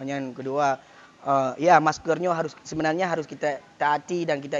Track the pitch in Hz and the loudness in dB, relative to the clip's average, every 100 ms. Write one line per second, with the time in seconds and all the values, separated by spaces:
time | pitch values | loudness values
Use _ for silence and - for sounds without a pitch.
0 | 135 139 131 123 135 139 143 131 - - | -8 -6 -6 -8 -4 0 0 0 -8 -20
1 | - - 139 139 131 131 165 160 156 - | -20 -8 0 0 0 0 6 6 6 0
2 | 165 156 180 165 160 - - 160 156 165 | -2 0 0 -2 -4 -8 -10 -2 0 0
3 | 185 160 147 139 151 131 - - 147 143 | -2 -2 -6 -6 -4 -4 -12 -2 0 0
4 | - 175 170 143 143 | -2 -4 -2 -2 -2